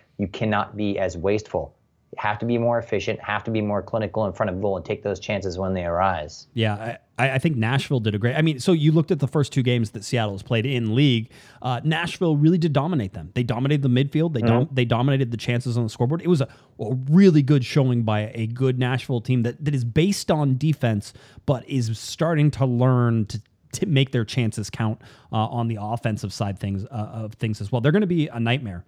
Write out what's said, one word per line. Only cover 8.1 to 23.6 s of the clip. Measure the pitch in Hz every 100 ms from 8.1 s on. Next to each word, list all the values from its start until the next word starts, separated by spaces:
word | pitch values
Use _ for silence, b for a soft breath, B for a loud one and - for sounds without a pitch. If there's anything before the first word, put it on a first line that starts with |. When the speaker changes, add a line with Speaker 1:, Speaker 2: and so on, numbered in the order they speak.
| 101
Speaker 2:
a |
great, | 120 147
I |
mean, | 160 131
so | 196
you | 165 151
looked | 160 151
at | 165
the | 135
first | 160 139
two | 143
games | 123 120 107
that | 107
Seattle | - 120 107
has | 98
played | - 117 123
in | 127 113
league. | 117 143 117 113 B B B
Uh, | 127 120 156
Nashville | 160 170 - 175 147
really | 156 180
did | 170
dominate | 139 151 160 95
them. | 92 80
They | 123
dominated | 117 117 139 147
the | 135
midfield. | 123 143 156 165
They | 135
dom-, | 113 120 151
Speaker 1:
Mm-hmm. | 127
Speaker 2:
they | 120
dominated | 117 135 135 120
the | 117
chances | - 120 127 117
on |
the | 113
scoreboard. | - 123 170
It | 170
was | 165
a, | 131 B B -
a | 107 131 131
really | 170 196 151
good | 135 143
showing | 117 151 131 120
by | 110 107 107 113
a | 110
good | 120 131 127
Nashville | 123 127 - 123
team | 120 127
that, | 117 -
that | 151
is | 139 120
based | 156 190 196 -
on | 156 139 131
defense, | 156 143 117 104 - B B B -
but | 127 -
is | 135 113 110
starting | - - 165 160 147
to | - 131
learn | 120 127 123 120 113 107
to, | 104 - _